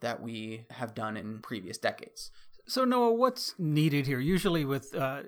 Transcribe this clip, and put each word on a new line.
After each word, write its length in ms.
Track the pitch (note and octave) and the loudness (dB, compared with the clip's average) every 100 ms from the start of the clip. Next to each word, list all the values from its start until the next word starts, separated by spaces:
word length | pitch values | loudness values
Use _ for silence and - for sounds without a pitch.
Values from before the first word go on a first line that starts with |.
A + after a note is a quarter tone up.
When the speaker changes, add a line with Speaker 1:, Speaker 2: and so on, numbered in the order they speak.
Speaker 1:
that 220 | A#2 A#2 | -6 -6
we 440 | A#2 A2+ A2 A2+ A#2 | -6 -6 -6 -8 -12
have 240 | - A#2 | -8 -8
done 220 | A2+ A2 G#2+ | -4 -4 -4
in 240 | G#2+ A2 | -6 -10
previous 380 | - A2 F2+ A2 | -6 -8 -6 -4
decades. 520 | A2+ - - - - - - - - | -2 -4 -12 -14 -16 -16 -20 -20 -4
Speaker 2:
So 180 | B3+ | 2
Noah, 280 | B3+ B3+ A#3 | 4 6 4
what's 420 | A#3 B3+ B3 - - | 6 4 2 -8 -4
needed 480 | D#3 D3+ D#3 C#3+ C3+ | 2 4 6 4 2
here? 120 | B2+ | 0
Usually 460 | C#3+ F#3 G3+ E3+ | 2 2 4 2
with, 300 | C#3 C3+ - | 2 -2 -2
uh, 280 | F3 C3+ C#3 | -2 -2 -4